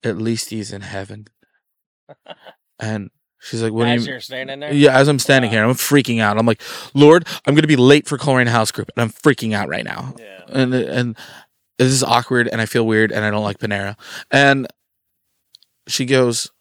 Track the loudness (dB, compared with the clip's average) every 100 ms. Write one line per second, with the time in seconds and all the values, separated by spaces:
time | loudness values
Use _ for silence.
0 | -6 -6 -4 -6 -8 -10 -12 -14 -12 -12
1 | -12 -18 -20 _ _ _ _ _ _ _
2 | _ -20 -20 -20 -20 _ _ _ -10 -10
3 | -12 _ _ _ -12 -6 -6 -2 -2 -2
4 | -4 -10 -12 -12 -12 -12 -4 4 6 6
5 | 4 2 2 2 2 0 0 0 2 2
6 | 2 0 0 0 0 -2 -6 -16 -8 6
7 | 8 8 4 -8 0 2 4 4 6 6
8 | 4 -6 0 0 2 0 -2 -4 -10 -4
9 | -4 0 0 0 -4 -4 -4 -8 -8 -12
10 | -14 -16 -20 -20 -10 -4 -2 -2 -2 -4
11 | -4 -8 -16 -20 _ _ _ _ 0 0
12 | 2 0 0 -2 -2 -2 -4 -2 0 2
13 | 0 0 -4 -4 -4 -6 -6 -6 -6 -12
14 | -18 -20 -2 2 4 2 -4 -14 _ _
15 | _ _ _ _ _ _ _ _ -10 -6
16 | 0 2 2 -2 -8 _